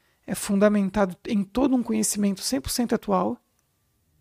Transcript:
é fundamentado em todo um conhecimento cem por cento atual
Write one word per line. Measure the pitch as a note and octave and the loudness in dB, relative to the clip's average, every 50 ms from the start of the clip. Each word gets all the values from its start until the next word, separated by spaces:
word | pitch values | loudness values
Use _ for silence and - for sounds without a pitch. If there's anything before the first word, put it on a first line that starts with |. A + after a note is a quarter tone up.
| _ _ _ _ _ | _ _ _ _ _
é | - - | -10 -8
fundamentado | - - - G3+ G3 G#3 G#3 G#3 G#3 G3 F#3 - G#3+ G3+ F#3 E3+ - _ | -8 -2 0 2 4 4 4 4 2 0 0 0 0 0 0 -2 -10 _
em | - A#3 G3+ G3 | -2 0 0 -2
todo | - _ B3+ C4+ C4+ C4 | 0 _ 0 2 2 2
um | B3+ A3+ | 0 0
conhecimento | - A3 G#3+ G#3 - - G#3 G#3 G3+ G3 - | 0 -2 -2 0 -2 0 0 0 0 0 -2
cem | - - B3+ C#4 | -4 -4 -4 -4
por | C4+ - | -4 -4
cento | - - A#3+ A3 A#3 | -2 -2 0 0 -2
atual | G#3+ - - G3 F#3 F#3 G#3+ B3 - _ _ _ _ _ _ _ _ _ _ _ _ _ _ _ _ | -2 0 0 0 0 0 0 -4 -6 _ _ _ _ _ _ _ _ _ _ _ _ _ _ _ _